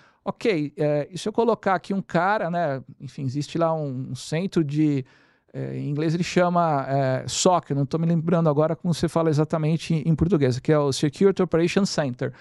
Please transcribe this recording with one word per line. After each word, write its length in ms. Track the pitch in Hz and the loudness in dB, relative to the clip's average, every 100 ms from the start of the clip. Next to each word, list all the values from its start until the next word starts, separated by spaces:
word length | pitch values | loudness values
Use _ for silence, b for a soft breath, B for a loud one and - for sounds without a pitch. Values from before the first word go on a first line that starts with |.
| b b | b b
Ok, 480 | - - 240 175 147 - | -10 -4 0 0 -2 -2
é, 320 | 151 147 143 | 0 0 -4
e 80 | 180 | -6
se 100 | 214 | -6
eu 40 | |
colocar 420 | 214 233 214 202 | -2 0 0 0
aqui 180 | 180 - | -2 -2
um 80 | 196 | -6
cara, 480 | - 170 180 214 170 | -2 0 2 0 -2
né, 340 | 175 165 135 131 - | -2 -2 -4 -8 -16
enfim, 260 | 139 - | -16 -8
existe 340 | 135 135 143 165 | -6 -4 -4 -2
lá 160 | 165 | 0
um, 360 | 160 147 127 131 | 0 -4 -6 -8
um 20 | |
centro 480 | 131 - 156 190 180 | -10 -6 -4 -2 0
de, 400 | 147 151 156 139 123 b b b b | 0 2 2 0 -4 b b b b
é, 240 | 135 131 135 | -10 -8 -6
em 140 | 139 | -6
inglês 240 | 147 165 | -2 -2
ele 80 | 170 | -2
chama, 640 | 170 180 180 175 165 143 131 | 0 2 2 2 2 0 0
é, 360 | 139 135 131 127 | 0 0 0 -4
soc, 420 | - 185 175 - | 0 4 4 2
eu 60 | 139 | -2
não 80 | |
tô 140 | 139 160 | 0 0
me 80 | 165 | 0
lembrando 420 | 170 165 175 165 | 0 2 2 2
agora 280 | 143 156 160 | 2 0 0
como 180 | 180 | -4
você 140 | 160 175 | -2 0
fala 200 | 165 165 | 2 2
exatamente 640 | 147 156 165 151 160 - | 2 2 0 0 -2 0
em, 160 | 165 160 | -2 2
em 60 | |
português, 440 | 151 170 185 131 123 | 2 2 4 2 2
que 100 | - | 2
é 60 | 151 | 2
o 140 | 143 | 2
Security 500 | 131 151 - 196 185 | 0 -2 2 2 4
Operations 480 | 185 165 170 - 196 | 0 2 0 0 -2
Center. 420 | - 139 123 127 - | -2 -4 -4 -6 -8